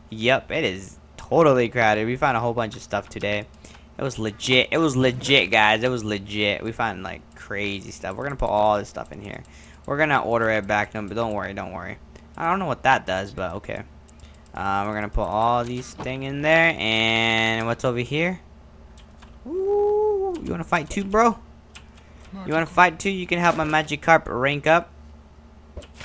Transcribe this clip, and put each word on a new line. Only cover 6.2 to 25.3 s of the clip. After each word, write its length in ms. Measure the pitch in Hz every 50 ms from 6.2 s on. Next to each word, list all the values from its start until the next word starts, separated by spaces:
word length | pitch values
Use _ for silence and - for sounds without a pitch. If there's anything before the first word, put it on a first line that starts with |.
| 98 104 104 104 104 101 95 - -
We 80 | 113
found, 320 | 113 - 120 110 92 95 92
like, 180 | 87 85 82 - - -
crazy 560 | - - - 101 98 104 101 98 98 - -
stuff. 240 | - - - 92 98
We're 80 | 107 127
gonna 120 | 143 139
put 140 | 135 131 98
all 300 | 101 104 104 107 104 104
this 100 | - -
stuff 220 | - - - -
in 100 | - -
here. 220 | 101 104 - - - - - - - - - - -
We're 120 | - 143
gonna 240 | 143 156 151 139 127
order 280 | - 110 117 113 113 113
it 160 | 110 107 101
back. 300 | 98 104 104 104 - -
No, 80 | 110 104
but 100 | 92 101
don't 200 | 113 117 113 104
worry, 200 | 101 98 95 98
don't 180 | 101 95 92
worry. 280 | 92 90 87 98 - - - - - - - - -
I 140 | - 165 165
don't 80 | 180
know 80 | 196 185
what 160 | 151 120 -
that 240 | - 135 131 107 -
does, 260 | - 92 95 101 98
but 220 | - 95 92 85 87
okay. 260 | 104 - - 104 - - - - - - - - - - - - - - - -
Uh, 300 | - 92 98 98 101 101
we're 80 | 107 107
gonna 120 | 107 104
put 200 | 104 - 113 104
all 360 | 87 101 107 113 117 120 120 120
these 300 | 120 123 123 127 - -
things 320 | - - 127 131 135 135
in 160 | 135 139 143
there. 340 | 147 156 160 165 165 165 - -
And 880 | 98 110 110 110 113 113 113 113 113 113 113 113 113 113 113 113 113
what's 180 | 117 117 - -
over 140 | 131 120 120
here? 400 | 120 120 143 151 170 180 180 165 - - - - - - - - - - - - - - - - - - - - -
Ooh, 880 | 247 330 381 381 403 403 415 415 415 415 415 427 427 415 381 381 381 349 311 -
you 60 | -
wanna 140 | - 175 165
fight 260 | - - 170 - -
too, 140 | - 202 196
bro? 340 | 196 202 220 233 233 202 - - - - - - - - - - - - - - - - - - - 190 196 185
You 60 | 156 151
wanna 120 | 160 165
fight 340 | 160 - 175 180 175 160 170
too? 120 | - 202
You 160 | 196 185 180
can 100 | - 175
help 180 | 175 175 170 151
my 100 | 156 156
Magikarp 580 | 151 156 156 156 151 151 143 - 165 165 156 -
rank 400 | - 95 120 131 139 147 143 -
up. 240 | 156 160 175 - - - - - - - - - -